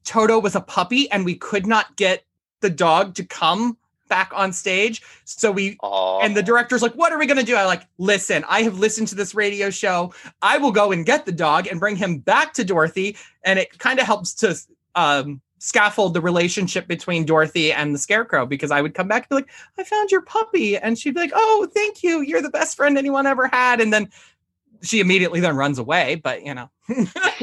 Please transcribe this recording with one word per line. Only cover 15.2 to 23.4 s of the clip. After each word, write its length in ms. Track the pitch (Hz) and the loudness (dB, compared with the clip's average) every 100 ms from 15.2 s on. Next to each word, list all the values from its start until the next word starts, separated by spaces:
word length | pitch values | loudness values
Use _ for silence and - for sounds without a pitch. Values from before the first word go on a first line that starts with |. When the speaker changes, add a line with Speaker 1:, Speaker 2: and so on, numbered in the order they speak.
| 143 139 _ _ | -2 -10 _ _
Speaker 1:
scaffold 520 | - 226 208 214 190 | -2 2 2 2 0
the 60 | 170 | 0
relationship 680 | 170 175 175 190 180 185 - | 0 2 0 -2 -4 -4 -6
between 360 | 170 - 170 | -8 -4 -2
Dorothy 460 | 156 156 156 175 156 | 2 2 2 2 0
and 220 | 147 147 | 0 -2
the 40 | 143 | -2
Scarecrow, 480 | - 214 226 147 127 | 0 -2 0 0 0
because 240 | 139 147 | -4 0
I 100 | 143 | 0
would 140 | 151 | 0
come 120 | - 190 | -2 -2
back 140 | 226 | -2
and 40 | - | -2
be 60 | 277 | -4
like, 140 | 277 - - - | -4 -14 -18 -12
"I 60 | |
found 260 | 370 427 415 | -4 -2 0
your 120 | 392 | 0
puppy." 540 | - 440 440 370 214 202 | 0 -4 -2 -2 0 -2
And 220 | 220 233 | -2 -4
she'd 160 | 294 | -4
be 60 | 269 | -4
like, 120 | 339 | -2
"Oh, 340 | - 440 440 381 | 2 2 2 0
thank 300 | 415 415 415 | -2 -2 -2
you. 200 | 349 330 | 0 0
You're 200 | 277 330 | 0 -2
the 80 | 294 | -2
best 260 | 302 311 - | -2 -4 0
friend 220 | 285 277 | 2 2
anyone 280 | 277 277 277 | 0 0 0
ever 180 | 262 | 0